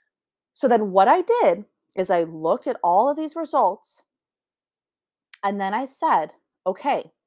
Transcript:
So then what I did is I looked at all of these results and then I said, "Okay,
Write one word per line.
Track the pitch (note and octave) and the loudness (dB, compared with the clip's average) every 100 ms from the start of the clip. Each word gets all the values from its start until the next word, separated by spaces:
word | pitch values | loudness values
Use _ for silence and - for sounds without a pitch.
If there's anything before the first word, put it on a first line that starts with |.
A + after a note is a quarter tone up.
| _ _ _ _ _ | _ _ _ _ _
So | - - | -4 2
then | A3+ G#3 | 2 2
what | F#3 G3 | 2 4
I | E4+ | 4
did | F4 A#4 A#3+ F3+ G#3 _ _ - | 2 2 2 0 -6 _ _ -8
is | F#3 | -2
I | F3 | 0
looked | E3 E3 D#3+ A3+ - | -2 -4 -2 -2 -4
at | - | -4
all | F3 F#3 C4 | 0 2 2
of | D4 | -2
these | D#4 E4 | -6 -8
results | D#4+ D4 G3+ G3 - - _ _ _ _ _ _ _ _ _ _ _ _ _ - | -4 0 0 0 -12 -20 _ _ _ _ _ _ _ _ _ _ _ _ _ -6
and | G3+ G3+ | -4 -4
then | F#3+ | -4
I | G#3 C4 | -4 -6
said, | - D#4+ G3+ D#3 - _ _ - | -4 0 0 -2 -10 _ _ -8
"Okay, | G3 C#4+ G#3 D#3+ _ | -4 -2 -4 -4 _